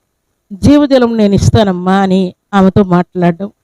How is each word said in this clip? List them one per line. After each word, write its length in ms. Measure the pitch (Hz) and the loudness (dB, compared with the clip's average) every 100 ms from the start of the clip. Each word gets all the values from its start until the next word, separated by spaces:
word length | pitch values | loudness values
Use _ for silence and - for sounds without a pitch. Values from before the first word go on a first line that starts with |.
| _ _ _ _ _ | _ _ _ _ _
"జీవజలం 640 | 190 196 294 285 269 240 226 | -2 2 2 2 0 0 0
నేను 180 | 208 | 0
ఇస్తానమ్మా" 600 | 196 - 233 202 180 180 | 0 2 2 0 -2 -2
అని 400 | 196 190 185 180 - _ | -2 0 -2 -4 -8 _
ఆమెతో 300 | 202 190 214 | 0 2 0
మాట్లాడడం, 680 | 190 175 180 180 175 170 202 - | 0 -2 -2 -4 -4 -4 -10 -10